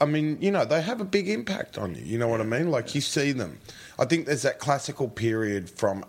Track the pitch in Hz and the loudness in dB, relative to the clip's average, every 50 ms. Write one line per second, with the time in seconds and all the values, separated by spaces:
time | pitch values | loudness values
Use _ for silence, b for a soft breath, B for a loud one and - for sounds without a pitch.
0 | 147 147 151 156 151 156 151 - - 196 202 180 131 117 151 165 160 185 247 233 | 2 2 4 2 2 0 0 0 2 2 4 4 4 4 2 2 2 0 -4 -4
1 | 208 185 185 202 185 185 214 226 240 214 190 - - - - - 104 92 85 - | -4 0 0 0 2 2 -2 -2 -2 -4 -4 -6 -6 -6 -6 -6 -6 -4 -6 -6
2 | - 76 110 117 120 117 117 110 110 110 113 131 165 175 151 123 113 - - - | -6 -4 -2 0 2 2 2 2 0 0 0 0 0 2 0 0 0 0 -2 -2
3 | - - - 156 139 143 139 127 107 82 73 - B B B B B B B B | -2 -2 0 0 0 0 0 -2 -4 -6 -8 -14 B B B B B B B B
4 | 135 120 165 165 156 135 151 127 139 139 - - - 139 143 139 - - 139 - | 2 2 2 0 2 0 -2 0 0 0 -2 0 0 0 0 0 0 -6 -4 -4
5 | 135 120 113 - 113 113 110 110 110 104 101 101 90 87 - - - 101 98 98 | -4 -4 -2 -2 0 0 2 2 0 0 0 -2 -4 -6 -6 0 0 0 0 0
6 | 95 | -6